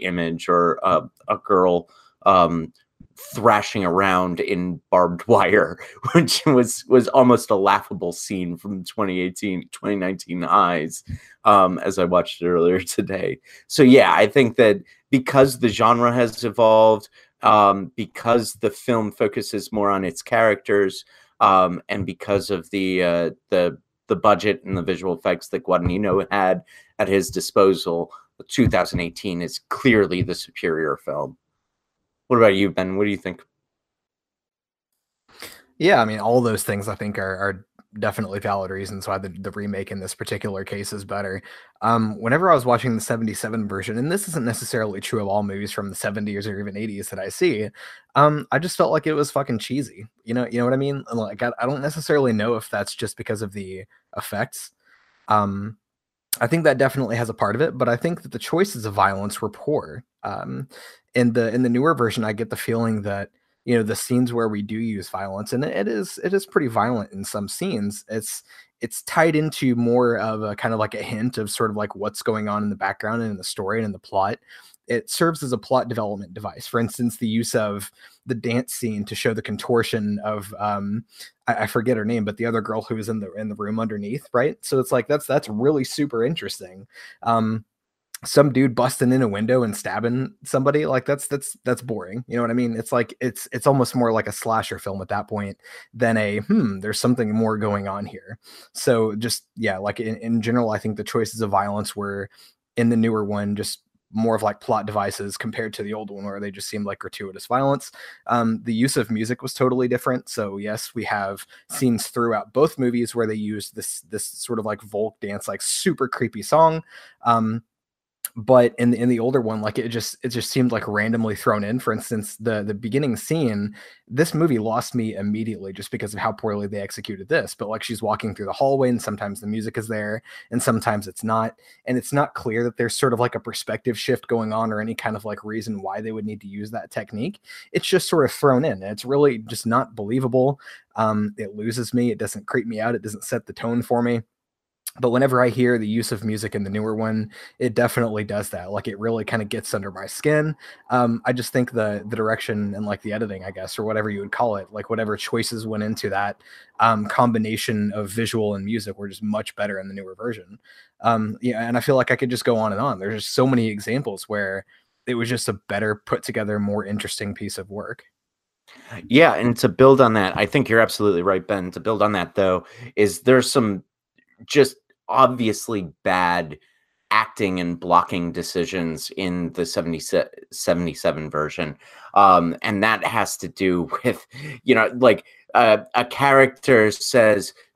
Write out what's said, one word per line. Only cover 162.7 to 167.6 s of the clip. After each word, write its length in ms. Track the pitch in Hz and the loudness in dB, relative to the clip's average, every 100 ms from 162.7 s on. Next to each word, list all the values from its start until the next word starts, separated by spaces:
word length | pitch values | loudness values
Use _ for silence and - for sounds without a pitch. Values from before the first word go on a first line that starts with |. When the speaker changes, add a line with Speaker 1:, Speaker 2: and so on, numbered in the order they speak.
Speaker 2:
and 100 | 101 | -2
on. 200 | - 95 | -2 -4
There's 240 | 98 107 | -6 -6
just 100 | - | -4
so 140 | - 131 | 2 2
many 180 | 123 110 | 2 0
examples 640 | 104 107 127 131 98 - | -2 -4 -4 -4 -8 -6
where 360 | 104 98 98 - _ _ _ - | -4 -2 -4 -10 _ _ _ -6
it 80 | 120 | -2
was 120 | 117 | -2
just 200 | 123 - | -2 -4
a 60 | |
better 420 | 98 - 104 107 104 | -6 -6 -2 0 -2
put 260 | - - | -4 -6
together, 380 | - 113 104 104 | -4 -6 -4 -2
more 240 | 101 104 | -2 -2
interesting 500 | 101 101 101 - 101 | -4 -6 -6 -8 -8
piece 240 | 95 101 | -8 -10
of 100 | - | -10